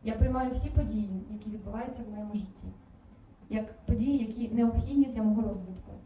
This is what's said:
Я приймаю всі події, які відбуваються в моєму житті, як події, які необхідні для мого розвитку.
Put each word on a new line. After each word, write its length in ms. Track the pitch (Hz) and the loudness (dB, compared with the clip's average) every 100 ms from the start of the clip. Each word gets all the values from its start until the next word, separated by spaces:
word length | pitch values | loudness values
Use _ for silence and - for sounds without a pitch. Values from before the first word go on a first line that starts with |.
Я 100 | 220 | -4
приймаю 380 | 220 254 254 254 | 4 4 4 0
всі 180 | 247 - | -2 0
події, 540 | - 220 220 202 190 - | 2 2 0 -2 -4 -8
які 200 | 208 214 | -10 -8
відбуваються 540 | 214 190 220 254 - | -10 -8 -6 -6 -8
в 80 | 214 | -10
моєму 240 | 208 214 208 | -8 -6 -6
житті, 320 | - - - - - - - - - - - | -8 -12 -14 -14 -20 -20 -20 -20 -20 -20 -4
як 360 | 214 220 - - | -4 -4 -10 0
події, 320 | 226 254 277 | 2 4 2
які 380 | 220 233 226 226 | 0 -2 -2 4
необхідні 500 | 233 226 277 285 262 | 4 4 2 4 4
для 180 | 226 | 4
мого 180 | 214 214 | 2 4
розвитку. 500 | 208 190 180 185 - - | 2 -4 -8 -12 -12 -16